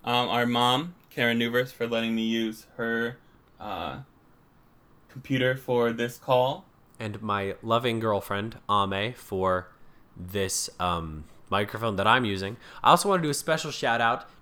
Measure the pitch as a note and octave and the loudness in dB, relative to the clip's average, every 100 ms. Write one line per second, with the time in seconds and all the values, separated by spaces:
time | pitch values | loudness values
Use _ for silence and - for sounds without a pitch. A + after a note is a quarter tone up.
0 | - A#2+ B2 A#2+ A#2+ A#2+ A#2+ B2+ E3+ - | -2 0 2 2 2 4 4 4 0 -10
1 | _ - A#2+ A#2 A#2+ A#2+ C3 - A#2 A#2 | _ 0 0 2 0 0 -2 -4 -2 -2
2 | A2+ A2+ A2+ A2+ A2+ A2 - - A2+ A#2 | 0 -2 0 0 -2 -6 -16 -8 -4 -2
3 | A#2 C3 - - _ _ G#2+ F#2 E2 C2+ | -4 -8 -20 -20 _ _ -10 -8 -8 -10
4 | C3+ _ _ _ _ _ _ _ _ _ | -16 _ _ _ _ _ _ _ _ _
5 | _ C3 - C3+ B2+ C3 - B2 A#2+ A#2 | _ -18 -4 0 2 0 0 2 2 0
6 | A#2+ - - B2 B2+ E3+ - _ _ - | -4 -6 2 4 4 -2 -12 _ _ -10
7 | A2 G#2+ G#2+ G2+ G2 - A2+ A#2 B2 A2+ | -8 -8 -2 -2 -2 -6 0 2 2 0
8 | A2 G2+ - G2+ A2 - - G#2 G2 G2 | 0 0 0 -4 -4 -10 0 2 2 0
9 | G#2+ B2+ - F#2+ F#2 F#2 F2+ - - - | -4 -6 -8 -2 2 0 -2 -18 -20 -20
10 | - - F2+ G2 F#2+ - - - F2+ E2+ | -20 -16 -8 -4 -2 -2 -6 -4 -2 -2
11 | E2 D#2 D2+ - - G2 G#2 A2 A2+ G2 | -4 -10 -14 -20 -4 -2 -2 -2 -4 0
12 | G2+ B2 A#2 G2 G2 A2+ - - - E3+ | 4 4 2 -2 -4 -8 -16 0 6 6
13 | G3+ F#3+ D#3 C#3+ - D#3 D#3 - C3 A#2 | 6 0 0 -4 -2 -2 -2 -4 0 2
14 | A#2 B2 - - | 2 0 -4 -20